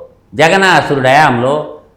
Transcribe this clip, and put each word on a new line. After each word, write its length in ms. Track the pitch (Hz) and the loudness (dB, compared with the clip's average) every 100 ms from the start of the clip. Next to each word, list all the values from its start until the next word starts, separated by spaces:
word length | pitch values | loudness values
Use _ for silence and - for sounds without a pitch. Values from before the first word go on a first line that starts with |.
| - _ _ 104 | -20 _ _ -2
జగనాసురుడు 720 | 160 190 190 160 - 139 127 | 0 2 2 0 0 -2 2
హయాంలో 680 | 143 151 120 123 151 - - _ | 2 2 0 -2 -4 -6 -16 _